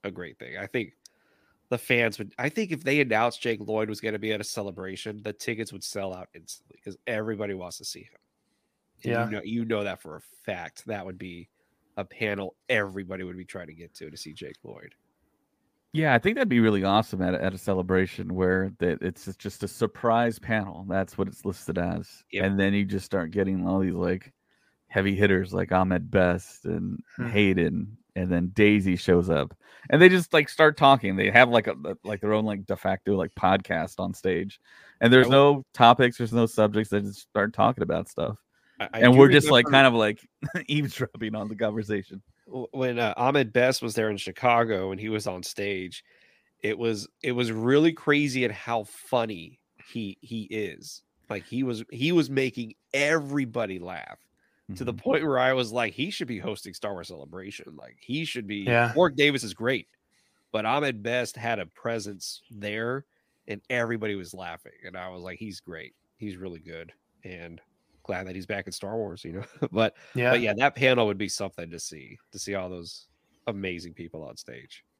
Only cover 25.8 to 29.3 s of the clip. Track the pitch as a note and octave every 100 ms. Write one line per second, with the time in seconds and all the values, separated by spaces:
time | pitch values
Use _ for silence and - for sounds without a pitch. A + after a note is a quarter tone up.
25.8 | F#2+ F2+ - G2+ F2+ F2 - - F2+ F2
26.8 | F#2 - - - A#2+ G#2 G2+ F#2 E2 F#2
27.8 | G2+ A2+ _ - F2+ F2 F2+ G2 G#2 G#2
28.8 | F#2+ F2+ - F2+ F#2